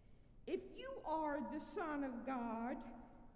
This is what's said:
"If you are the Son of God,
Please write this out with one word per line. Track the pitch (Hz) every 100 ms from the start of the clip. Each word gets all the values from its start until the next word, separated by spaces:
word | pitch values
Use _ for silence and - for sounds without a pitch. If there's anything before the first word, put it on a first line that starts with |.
| - - - - -
"If | 359 381 -
you | 523 539
are | 311 320 302 285 226
the | 302
Son | - - 330 294
of | 269 233
God, | 220 262 233 226 233 302 - - - - -